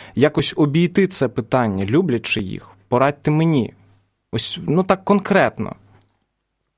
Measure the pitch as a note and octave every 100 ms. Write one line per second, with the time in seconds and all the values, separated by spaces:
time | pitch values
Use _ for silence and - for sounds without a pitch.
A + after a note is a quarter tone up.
0 | - - D3 E3 - - D3 D#3 E3+ G3
1 | F#3+ - B2 - A2 C3 A2+ F#2+ G2 C#3+
2 | F3+ A#2 - - F#2+ G1+ - - _ B2
3 | C#3 D3 D3+ D3+ E3 D3 G#2 - _ _
4 | _ _ _ A#2+ - - - D#3+ F#3+ F#3
5 | - G3+ - G3 B2 - - - _ _
6 | _ _ _ _ _ _ _